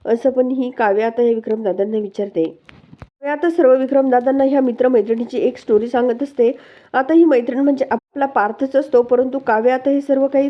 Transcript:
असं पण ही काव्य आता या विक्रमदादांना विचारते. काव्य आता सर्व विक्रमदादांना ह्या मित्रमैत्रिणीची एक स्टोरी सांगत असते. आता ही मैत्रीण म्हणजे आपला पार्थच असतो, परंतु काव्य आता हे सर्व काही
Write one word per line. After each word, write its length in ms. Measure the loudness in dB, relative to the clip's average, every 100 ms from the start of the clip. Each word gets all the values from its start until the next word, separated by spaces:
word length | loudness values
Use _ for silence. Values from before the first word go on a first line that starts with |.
| -4
असं 240 | -2 0
पण 200 | 0 -2
ही 180 | -4 -6
काव्य 340 | -2 0 0
आता 180 | -2 0
या 120 | 0
विक्रमदादांना 640 | 0 -4 -4 -4 -2 -4 -4
विचारते. 460 | -6 -8 -6 -4 -4 -6 -20 -20 _ -20
काव्य 300 | -20 _ -8
आता 180 | -4 -2
सर्व 240 | 2 4 4
विक्रमदादांना 680 | 2 0 2 2 2 0
ह्या 180 | 2 2
मित्रमैत्रिणीची 800 | 0 0 2 2 0 -4 -4 -2
एक 180 | -2 -4
स्टोरी 300 | -2 0 0
सांगत 360 | -2 -2 -2
असते. 280 | -6 0 0 -2 -12 -20 _
आता 200 | -4 2
ही 100 | 4
मैत्रीण 360 | 4 2 0 0
म्हणजे 260 | 0 0 -2
आपला 340 | -4 -6 -6 -2
पार्थच 500 | 0 -2 -2 -2 -2
असतो, 260 | 2 0
परंतु 380 | 2 0 0 -4
काव्य 320 | -2 0 2
आता 180 | 0 0
हे 120 | -2
सर्व 260 | 0 0 2
काही 220 | 0